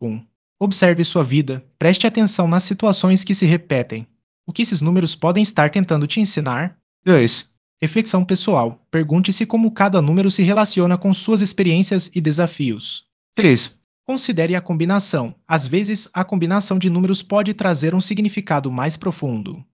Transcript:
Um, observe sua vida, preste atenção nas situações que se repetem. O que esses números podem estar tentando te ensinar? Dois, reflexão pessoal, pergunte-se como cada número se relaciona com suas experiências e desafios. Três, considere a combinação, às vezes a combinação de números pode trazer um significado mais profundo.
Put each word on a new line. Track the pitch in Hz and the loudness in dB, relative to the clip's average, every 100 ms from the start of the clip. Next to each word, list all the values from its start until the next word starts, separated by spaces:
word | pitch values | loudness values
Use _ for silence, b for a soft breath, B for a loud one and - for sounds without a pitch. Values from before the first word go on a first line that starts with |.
Um, | 117 110 - _ _ _ | -8 -8 -12 _ _ _
observe | 202 190 180 170 | -4 2 2 2
sua | 165 180 | 0 0
vida, | 131 143 139 131 - _ | 0 0 0 -6 -12 _
preste | 160 190 226 | 2 2 0
atenção | 226 208 - 170 | 2 0 2 2
nas | 175 | 0
situações | - 196 220 190 185 190 | 0 0 0 2 2 2
que | 190 190 | 2 0
se | 165 | 2
repetem. | 170 170 135 120 110 113 _ _ _ - | 2 0 -4 -4 -8 -12 _ _ _ -10
O | |
que | 180 | -4
esses | 233 175 | -4 0
números | 151 180 165 - | 0 2 0 0
podem | 160 180 | 0 2
estar | 214 - 151 | 0 2 0
tentando | 196 185 156 147 | 0 0 0 0
te | 220 | 0
ensinar? | 202 - 131 123 175 - _ _ 185 | -2 -2 -4 -4 -6 -10 _ _ 2
Dois, | 165 117 - - _ _ _ | 4 4 0 -8 _ _ _
reflexão | 156 220 220 190 | -4 -2 0 0
pessoal, | 180 190 - 160 117 120 _ | 0 -2 0 0 0 -4 _
pergunte-se | 160 156 165 185 190 220 | -2 2 2 0 -2 -2
como | 226 226 | 0 0
cada | 220 202 190 | 0 0 2
número | 147 175 196 | 2 2 2
se | 185 | 2
relaciona | 180 208 208 190 175 180 | 2 2 2 2 2 2
com | 196 | 0
suas | 185 - 220 | 0 0 0
experiências | 196 - 185 165 190 190 - 185 | 0 0 2 2 0 -2 -2 -2
e | |
desafios. | 156 147 170 - 135 107 - - - _ _ - | -2 0 -2 -2 -4 -4 -8 -12 -16 _ _ 2
Três, | 190 123 - - _ _ - | 4 4 2 -8 _ _ -8
considere | 262 - 175 165 180 | -6 -2 -2 0 -2
a | |
combinação, | 180 165 170 202 190 156 117 - - | -4 -2 0 0 0 -4 -6 -10 -4
às | 160 131 | -2 0
vezes | 170 208 214 - | -2 -2 -4 -6
a | 180 | -6
combinação | 185 190 165 196 196 190 | -4 -2 0 -2 -2 0
de | 185 | 0
números | 175 190 190 | 2 0 -2
pode | - 208 202 | -2 -2 -2
trazer | 208 196 151 156 | -2 -2 0 0
um | 180 | 0
significado | - 208 208 202 196 147 139 | -2 -2 -2 -4 -4 -2 -2
mais | 123 147 156 | -4 -4 -4
profundo. | 190 - 143 113 98 - - | -6 -6 -6 -6 -8 -14 -18